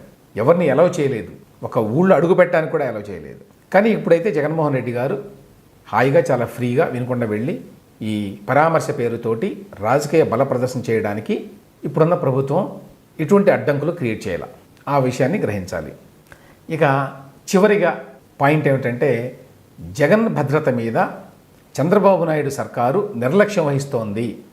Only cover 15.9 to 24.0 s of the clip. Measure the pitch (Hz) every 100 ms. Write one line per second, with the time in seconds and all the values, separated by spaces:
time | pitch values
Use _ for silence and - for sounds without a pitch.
15.9 | - - - _ - - - - 160 151
16.9 | 135 135 - - - - 190 208 196 175
17.9 | - - - _ - 139 151 143 135 127
18.9 | 120 151 117 127 - - - _ - 82
19.9 | 95 147 214 220 147 143 147 143 120 113
20.9 | 131 190 - - - _ _ _ - 151
21.9 | 208 190 185 165 156 135 - 110 - 120
22.9 | 135 135 117 123 190 208 180 151 139 139
23.9 | 123